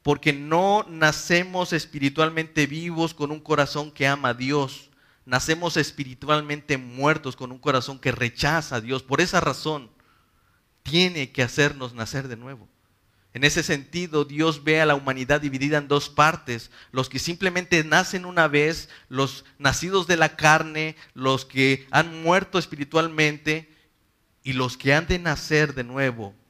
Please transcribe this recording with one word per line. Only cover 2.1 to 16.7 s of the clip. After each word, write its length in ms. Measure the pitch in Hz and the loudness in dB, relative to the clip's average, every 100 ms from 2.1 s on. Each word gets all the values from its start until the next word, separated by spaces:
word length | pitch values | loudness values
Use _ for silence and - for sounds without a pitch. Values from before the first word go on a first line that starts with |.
| 143 160 160 160 156 139 | 2 0 0 -4 -2 -2
vivos 460 | 156 170 165 165 | -2 -6 -2 -2
con 180 | 165 147 | -2 -6
un 100 | 151 | -6
corazón 500 | 151 147 139 147 151 | 0 2 2 -2 -8
que 160 | - 139 | -2 0
ama 220 | 143 131 | 2 -2
a 40 | |
Dios. 580 | 120 127 147 135 - - _ _ _ | -2 0 0 -2 -8 -20 _ _ _
Nacemos 500 | - 127 - 160 175 | -2 -2 0 0 0
espiritualmente 1000 | 165 139 - 131 123 143 151 147 147 - 135 | 0 -2 -4 -12 -10 0 0 0 -8 -4 -4
muertos 580 | 123 123 143 151 135 | -4 -2 0 0 -4
con 160 | - 123 | -10 -14
un 80 | 127 | -6
corazón 400 | 147 131 120 135 | 0 0 -2 -4
que 140 | 135 | -4
rechaza 640 | 117 123 - 147 160 151 123 | -2 -4 0 2 2 0 -6
a 40 | |
Dios. 220 | 113 131 | -4 -6
Por 160 | - 139 | -2 0
esa 220 | 175 185 | 2 2
razón, 500 | 160 127 156 151 113 _ _ _ _ _ _ _ _ _ | 0 -2 -6 -6 -10 _ _ _ _ _ _ _ _ _
tiene 500 | - 160 185 170 127 | -2 2 2 0 -4
que 100 | - | -2
hacernos 500 | 120 - 147 143 123 | -2 2 0 0 -12
nacer 360 | 120 110 139 135 | -8 -6 -6 -8
de 80 | 113 | -12
nuevo". 320 | 123 127 98 _ _ _ _ _ _ | -14 -18 -20 _ _ _ _ _ _
En 100 | 117 | 0
ese 200 | 143 160 | 2 2
sentido, 600 | 151 147 135 175 175 151 | 0 -2 -4 -6 -2 -2
Dios 400 | 143 147 160 147 | -2 0 0 0
ve 160 | 147 156 | 0 2
a 60 | |
la 100 | 156 | 4
humanidad 460 | 143 135 131 127 147 | 2 0 -4 0 0
dividida 360 | 147 135 139 151 | 0 -2 0 0
en 120 | 143 | 2
dos 180 | 143 - | 0 0
partes. 640 | - 151 165 - 117 - | 2 2 2 -8 -8 -10